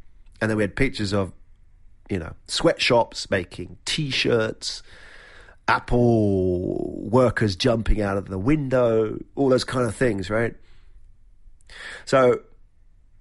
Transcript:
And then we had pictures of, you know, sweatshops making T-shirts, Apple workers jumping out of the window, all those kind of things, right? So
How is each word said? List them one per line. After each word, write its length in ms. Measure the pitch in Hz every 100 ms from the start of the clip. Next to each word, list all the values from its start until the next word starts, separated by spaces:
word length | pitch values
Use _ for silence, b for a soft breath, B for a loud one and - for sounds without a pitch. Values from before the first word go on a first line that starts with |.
| - - - -
And 120 | 110
then 60 | 107
we 60 |
had 120 | 101 -
pictures 380 | 135 - 101
of, 200 | 101 92 - - - - - - - -
you 100 | 95
know, 160 | 80 - -
sweatshops 840 | - 170 - - 117 113 - -
making 460 | 98 85 - - 87 -
T-shirts, 1000 | - 147 123 127 120 110 - - - B B B B B B B B -
Apple 1300 | 123 - 123 120 117 104 98 92 90 67 50 - - -
workers 460 | 117 123 - 107 92
jumping 460 | 131 113 104 107
out 160 | 101 98
of 100 | 92
the 100 | 95
window, 800 | 107 156 135 127 120 110 110 113 -
all 140 | - 139
those 160 | 127
kind 240 | - 127 120
of 80 | 101
things, 340 | 127 98 92
right? 260 | 107 117 - - - - - - - - - - - - B B B
So 380 | - 135 127 113 - - - _ - - - -